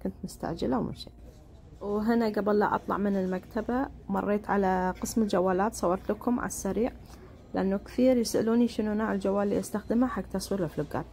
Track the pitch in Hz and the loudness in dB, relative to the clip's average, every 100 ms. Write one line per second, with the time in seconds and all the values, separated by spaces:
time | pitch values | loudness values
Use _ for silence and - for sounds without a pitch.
0 | 190 - 180 - 170 170 226 247 151 - | -10 -8 -12 -8 -6 -4 -2 -2 -2 -8
1 | - - - - - - - - 202 208 | -14 -18 -20 -20 -20 -20 -20 -12 -4 -2
2 | 214 233 226 208 202 208 202 - - 185 | 2 2 2 0 2 4 4 0 0 0
3 | 202 196 185 185 - 226 220 247 277 - | 0 0 0 -2 -4 -6 -2 -2 -2 -8
4 | - 196 190 208 208 202 190 185 185 180 | -4 -2 0 -2 2 2 4 2 0 -2
5 | - 233 208 190 185 185 214 - 175 185 | -2 0 2 2 4 4 2 0 0 0
6 | - 208 - 240 190 - 196 190 240 - | -2 -4 0 -2 -2 -4 -4 0 -2 -4
7 | - - - - - 180 190 196 - - | -18 -20 -20 -20 -6 0 0 0 -2 4
8 | 254 247 220 - 220 233 240 - 214 208 | 6 6 4 2 4 4 4 2 -2 0
9 | 214 196 196 202 202 190 190 208 - 226 | 0 0 0 0 2 0 -2 -6 0 2
10 | 254 196 180 190 - 190 160 - 147 127 | 2 0 -4 -6 -2 -2 -2 -4 -4 -4
11 | - | -8